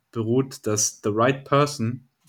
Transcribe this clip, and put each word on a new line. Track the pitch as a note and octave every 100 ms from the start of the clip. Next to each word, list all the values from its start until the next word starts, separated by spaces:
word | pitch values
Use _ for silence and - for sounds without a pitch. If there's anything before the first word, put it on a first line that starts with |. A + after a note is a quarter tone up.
| _
beruht, | A#2 A2 B2 C#3 - A2
dass | G#2+ - -
the | A2
right | G#2 B2 C#3
person | - C#3+ C#3+ C#3+ A2+ - _ _